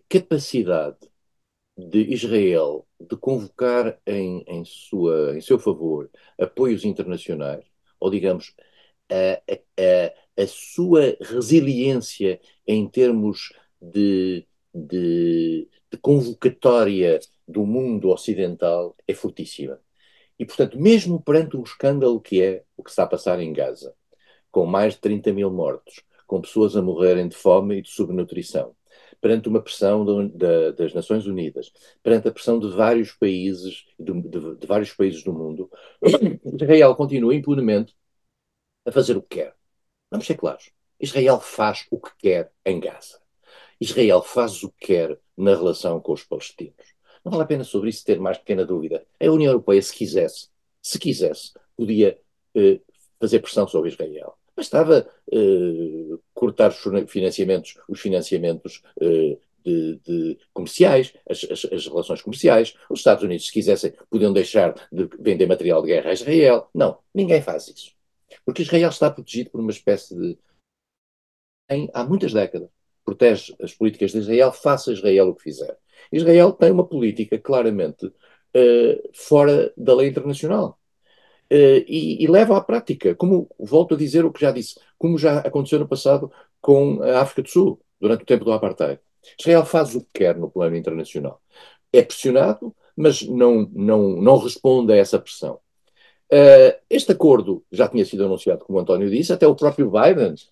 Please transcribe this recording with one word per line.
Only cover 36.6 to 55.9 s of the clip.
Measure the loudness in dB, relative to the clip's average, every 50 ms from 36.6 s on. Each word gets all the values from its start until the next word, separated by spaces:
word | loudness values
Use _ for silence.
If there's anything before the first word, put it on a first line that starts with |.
| 0 4 6 8 8 6 6
continua | 2 -2 -4 -2 -2 0 0 0
impunemente | -2 -2 -4 -2 -2 0 0 0 -2 -2 -6 _ _ _ _ _ _ _ _ _ _ _ _ _ _ _ _ _ _ -8
a | -2
fazer | 0 0 0 0 0
o | -4
que | -6 -10 -10
quer. | -10 -10 -12 _ _ _ _ _ _ _ _ _ _ _ -12
Vamos | -10 -8 -6
ser | -6 -8
claros. | -6 -6 -8 -8 -10 _ _ _ _ _ _ _ -12
Israel | -10 -6 -2 0 2 2 2 0
faz | -2 -8 -6 -2 -2 -2 -2 -6 -10 -10
o | -10 -10
que | -10 -14 _
quer | _ 0 0 0 0 -4 -8 _ _ -6
em | -6 -6 -6
Gaza. | -6 -10 -12 -14 -20 -20 -20 _ _ _ _ _ _ _ _ -20 -20 _ _ -12
Israel | -10 -4 0 2 4 4 4 2 2
faz | 0 -4 -4 -4 -4 -4 -10 -14
o | -16
que | _ _ -4
quer | -2 -2 0 -2 -4 -8 -12 _ _ _
na | -2 2 2 2
relação | 2 0 -4 -4 -4 -6 -6 -6 -6
com | -6 -6
os | -8 -8 -8
palestinos. | -12 -12 -12 -12 -16 -18 -18 -20 -20 _ _ _ _ _ _ _ _ _ _ -12
Não | -6
vale | -4 -4 -4
a |
pena | -2 -4 -6 -6
sobre | -6 -6 -6 -4 -6
isso | -8 -6 -2
ter | -2 -2 -2
mais | -2 -6 -6
pequena | -6 _ -6 -4 -4 -4
dúvida. | -4 -4 -6 -6 -8 -8 -10 -12 _ _ -4
A | 0
União | 0 2 2 2 2
Europeia, | 0 0 0 2 2 2
se | 0 -2
quisesse, | -8 -10 -8 -4 -2 -2 -2 -2 -6 -10 -20 _ _ _ _ _ _ _
se | -14 -12 -10 -8
quisesse, | -6 -6 -4 -2 -2 -4 -4 -6 -16 -20 _ _ _ _ _
podia, | -8 -4 -2 2 2 2 2 0 _ _ _ _ _ _ _ 0
eh, | 4 4 4 4 2 _ _ _ _ _ _ _ -6
fazer | -4 0 0 0
pressão | -2 -2 -4 -4 -2
sobre | -2 -2 -4 -4 -4
Israel. | -6 -8 -10 -10 -12 -14 -18 -18 -20 _ _ _ -14
Bastava, | -14 -8 -4 0 0 4 4 4 2 2 -2 _ _ -10 -4
eh, | -2 0 2 2 2 2 0 -2 -4 -6 -8 -8